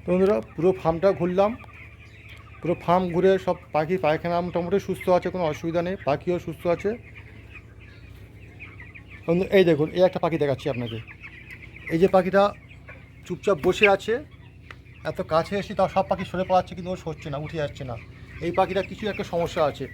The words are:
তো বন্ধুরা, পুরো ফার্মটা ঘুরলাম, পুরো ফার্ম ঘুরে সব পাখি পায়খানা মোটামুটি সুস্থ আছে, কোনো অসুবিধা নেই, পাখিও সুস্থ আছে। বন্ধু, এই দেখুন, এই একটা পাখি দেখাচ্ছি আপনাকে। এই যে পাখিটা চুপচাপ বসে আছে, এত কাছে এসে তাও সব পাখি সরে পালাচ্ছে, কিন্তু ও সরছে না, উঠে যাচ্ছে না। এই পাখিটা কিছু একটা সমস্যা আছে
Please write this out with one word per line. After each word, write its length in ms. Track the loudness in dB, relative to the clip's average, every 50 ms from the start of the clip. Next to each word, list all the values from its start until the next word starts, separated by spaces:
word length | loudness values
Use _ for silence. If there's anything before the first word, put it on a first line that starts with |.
তো 60 | 0 0
বন্ধুরা, 260 | 2 4 4 4 2 0 -2 -8 -6
পুরো 160 | 2 2 2 2 2
ফার্মটা 300 | 0 0 0 4 2 2 2 2
ঘুরলাম, 320 | 0 0 2 2 2 2 0 -6 -12 -20 -20 -20 -20 -20 -20 -20 -20 -20 -20 -20 -20 -20 -20 -20 -20 -20 -20 -8
পুরো 140 | -4 -4 -4 -2 2
ফার্ম 200 | 2 2 2 2 0 0
ঘুরে 160 | 4 4 4 4 4 2
সব 120 | -2 -4 -4 -6 -4 -2
পাখি 200 | -2 0 0 -2 0 2
পায়খানা 340 | 0 0 0 0 -2 -2 0 -2
মোটামুটি 320 | -2 -2 -2 -2 0 0 -2 0
সুস্থ 180 | -2 -6 -2 2 2 2
আছে, 100 | 4 2 -2 -4
কোনো 100 | -2 -2 -2
অসুবিধা 300 | -2 -2 -6 -2 -2 0 -2
নেই, 80 | -2 -6 -4 -2
পাখিও 300 | -2 -2 0 0 -4 -4 -2 -4
সুস্থ 180 | -8 -12 -4 0 0 0
আছে। 140 | 0 0 -4 -4 -4 -12 -20 -20 -20 -20 -20 -20 -20 -20 -20 -20 -20 -20 -20 -20 -20 -20 -20 -20 -20 -20 -20 -20 -20 -20 -20 -20 -20 -20 -20 -18 -18 -18 -18 -18 -18 -20 -20 -20 -20 -20 -20 -20 -10 -2
বন্ধু, 180 | 0 0 0 0 4 6
এই 60 | 6 6 6
দেখুন, 180 | 6 4 2 -2 2
এই 60 | 2 2
একটা 120 | 2 4 0 -2
পাখি 140 | 0 0 0 0
দেখাচ্ছি 240 | 0 0 -2 -2 -4 -4
আপনাকে। 240 | -4 -6 -6 -8 -10 -12 -14 -18 -20 -20 -20 -20 -20 -18 -20 -18 -18 -18 -20 -20 -18 -8 -4 2
এই 60 | 4
যে 60 | 4 6 6
পাখিটা 280 | 4 4 4 4 4 4 4 0 -6 -20 -20 -20 -20 -20 -20 -20 -20 -20 -20 -20 -20 -12
চুপচাপ 320 | -12 -10 -4 0 0 0 2 2
বসে 200 | 0 2 4 6 4 4
আছে, 180 | 4 2 -4 -4 -4 -4 -10 -20 -20 -20 -20 -20 -20 -20 -20 -20 -20 -20 -20 -20 -10 -10 -8
এত 100 | -6 -6 -4 0 2
কাছে 200 | 0 2 0 -4 -6
এসে 120 | -4 -4 0
তাও 120 | 0 0 2 2
সব 100 | 0 0 0
পাখি 140 | -2 -4 -4 -6
সরে 140 | -4 -4 0 2
পালাচ্ছে, 240 | 2 2 2 0 -10
কিন্তু 120 | -10 -8 -8 -8
ও 40 | -6 -6
সরছে 240 | -10 -10 -8 -8 -8 -6
না, 40 | -6 -8
উঠে 140 | -8 -6 -6 -6
যাচ্ছে 220 | -6 -6 -10 -10 -10
না। 60 | -10 -12 -12 -18 -20 -20 -20 -18 -12 -6 -6
এই 60 | -2 2
পাখিটা 240 | 2 2 2 2 -2 -2 -4
কিছু 140 | -8 -6 -6 -6
একটা 120 | -4 -6 -6 -4
সমস্যা 300 | -2 -2 -2 0 0 2 2 2
আছে 160 | 0 -4 -10 -10